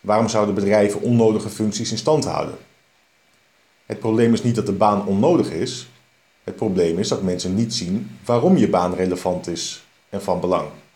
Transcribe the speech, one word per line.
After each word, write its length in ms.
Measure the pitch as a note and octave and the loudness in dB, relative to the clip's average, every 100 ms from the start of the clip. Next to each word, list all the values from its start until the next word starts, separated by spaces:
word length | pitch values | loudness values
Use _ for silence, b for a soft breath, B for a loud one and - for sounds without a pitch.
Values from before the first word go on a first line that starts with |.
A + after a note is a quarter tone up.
Waarom 280 | G2 G#2+ A2 | 2 2 2
zouden 260 | A2 G#2 | 0 0
bedrijven 460 | G2 G2 G#2 G2+ G2+ | 0 2 4 4 0
onnodige 500 | - A#2+ A2+ G#2+ A2 | 2 4 4 2 -4
functies 400 | - G#2+ G2+ A2+ | -4 -4 -2 -6
in 80 | G#2+ | -4
stand 260 | - D3+ | 0 0
houden? 320 | G#2+ D#2 D2+ E2 - _ _ _ _ _ _ _ _ _ _ _ _ | 0 -4 -6 -8 -20 _ _ _ _ _ _ _ _ _ _ _ _
Het 120 | G#2+ | -6
probleem 340 | A2+ A2 A#2 | -2 2 4
is 100 | A2+ | 4
niet 120 | B2 | 2
dat 120 | A#2 G2+ | 0 -2
de 60 | |
baan 340 | F#2+ G#2+ G2+ G2+ | 2 2 2 0
onnodig 440 | G2 C3+ E3+ - | 2 2 2 0
is. 380 | D#2+ - - - _ _ _ _ _ | -4 -6 -8 -14 _ _ _ _ _
Het 120 | - - | -14 -6
probleem 420 | A2 F#2 E2+ E2+ | -4 0 0 0
is 100 | - | -2
dat 140 | B2 | -2
mensen 320 | F#2+ F2+ F#2 | -2 -4 -2
niet 200 | F#2+ A#2 | -2 -2
zien 440 | - F2 G2+ - - | -4 -4 -6 -6 -12
waarom 320 | - A#2+ E3 F3+ | -2 2 4 4
je 120 | G2+ | 4
baan 260 | F#2+ F2+ | 2 0
relevant 520 | F2 F#2 F2+ F#2 F2+ F2 | 0 -2 -2 -2 -4 -4
is 380 | E2+ - - _ _ _ | -8 -8 -12 _ _ _
en 140 | G2+ | -8
van 180 | G2 F2 | -4 -2
belang. 280 | F2+ F2 D#2 - _ | 0 -2 -2 -14 _